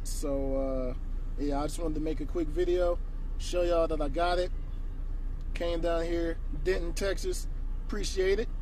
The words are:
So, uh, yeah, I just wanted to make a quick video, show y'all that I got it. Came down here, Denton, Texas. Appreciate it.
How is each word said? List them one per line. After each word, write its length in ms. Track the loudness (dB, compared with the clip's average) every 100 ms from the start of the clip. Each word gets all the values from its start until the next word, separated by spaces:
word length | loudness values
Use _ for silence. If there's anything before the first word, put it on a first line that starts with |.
So, 920 | -4 -2 0 0 0 0 0 0 0 -2 -2 -2 -2 -2
uh, 40 |
yeah, 200 | 0 0
I 20 | 0
just 100 | -2
wanted 160 | -2
to 60 | 0
make 200 | 0 -2
a 60 | -2
quick 220 | -2 0
video, 500 | 2 2 4 4 2 -2 -4 -4 -2
show 240 | 0 0
y'all 260 | 4 4 4
that 140 | 2
I 80 | 0
got 300 | 2 2 2
it. 120 | 0 -2 -4 -4 -4 -4 -4 -2 -2 -4 -4
Came 280 | -2 0 0
down 220 | 2 2
here, 340 | 2 0 0 -2 -2 0
Denton, 280 | 2 2 0
Texas. 540 | 0 0 0 0 -2 -2 -2 -2 -2 -2
Appreciate 540 | -2 -2 2 4 4
it. 100 | 2 -2